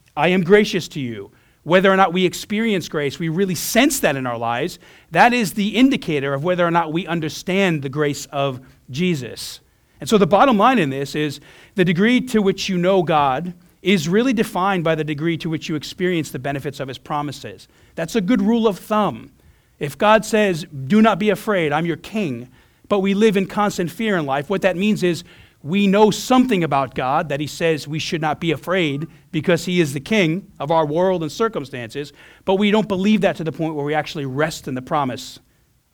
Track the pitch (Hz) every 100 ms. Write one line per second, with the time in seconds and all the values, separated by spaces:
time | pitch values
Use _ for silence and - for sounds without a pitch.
0 | _ - 160 185 165 208 214 185 - 156
1 | 123 107 98 _ _ _ 147 185 190 190
2 | 190 180 180 - - 208 226 190 151 160
3 | 143 - 165 160 196 165 - 226 269 -
4 | 175 139 127 117 117 117 175 - - -
5 | - 160 233 247 202 226 202 214 269 262
6 | - 147 139 139 170 175 175 170 160 165
7 | 175 170 156 - - 185 190 156 139 143
8 | 147 143 - 143 139 127 - - - 131
9 | 180 151 113 104 - - _ _ _ -
10 | 143 214 185 196 269 208 233 254 143 135
11 | 139 156 151 139 - - - - 165 165
12 | 220 254 254 214 196 190 - 180 175 196
13 | 165 156 143 131 180 - _ _ 180 196
14 | 156 202 262 233 - 185 190 190 160 160
15 | 151 147 165 165 170 156 - 151 - -
16 | 185 170 139 143 143 143 143 139 135 131
17 | - 151 147 135 113 95 - _ _ -
18 | 165 233 180 247 202 233 220 180 - 214
19 | 190 113 - _ _ _ _ - 143 -
20 | 214 220 214 220 202 160 180 139 131 208
21 | 220 185 208 185 220 196 156 147 170 151
22 | - 220 175 117 127 _ _ _ - 208
23 | 196 196 220 196 190 - 208 202 170 -
24 | 220 185 143 135 147 190 190 175 208 170
25 | 175 170 - - - _ 139 196 202 202
26 | 214 - - 254 254 196 156 143 131 -
27 | 127 151 160 143 147 - 165 156 143 156
28 | - 170 156 143 170 139 - 190 156 143
29 | 165 - _ 165 180 165 190 180 151 135
30 | - 220 165 175 - - 143 165 151 156
31 | 185 180 156 - 226 190 135 127 117 143
32 | 147 - - - - 190 208 214 214 185
33 | 202 214 180 156 160 151 160 151 143 151
34 | 143 160 139 131 156 - 156 127 127 156
35 | 135 113 - - _ _ _ _ _